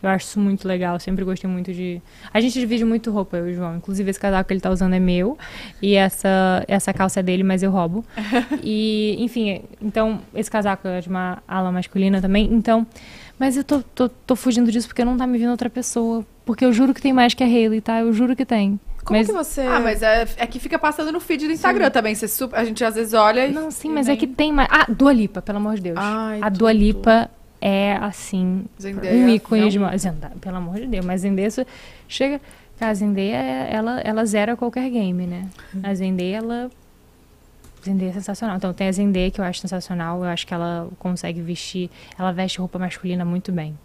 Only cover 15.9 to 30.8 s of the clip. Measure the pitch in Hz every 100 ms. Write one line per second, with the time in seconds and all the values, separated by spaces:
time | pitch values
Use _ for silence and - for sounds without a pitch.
15.9 | - 226 226 208 - - 214 254 226 262
16.9 | - 277 262 240 - 254 233 226 220 214
17.9 | 226 226 214 247 262 262 226 202 202 -
18.9 | - - 214 220 392 294 - 254 247 226
19.9 | 214 220 220 226 - 233 254 - 320 302
20.9 | 294 311 330 - 311 302 320 359 381 320
21.9 | 254 220 214 214 - 262 226 226 214 226
22.9 | 220 226 220 214 226 269 285 311 294 302
23.9 | 311 262 285 285 262 302 285 262 302 320
24.9 | 208 277 262 202 185 - 202 208 214 180
25.9 | 170 202 220 220 214 214 190 226 220 208
26.9 | 214 226 226 226 - - _ - 196 202
27.9 | 196 208 - - 190 185 185 220 - 196
28.9 | 196 190 233 254 220 - 220 214 202 196
29.9 | 190 190 156 147 185 190 185 170 196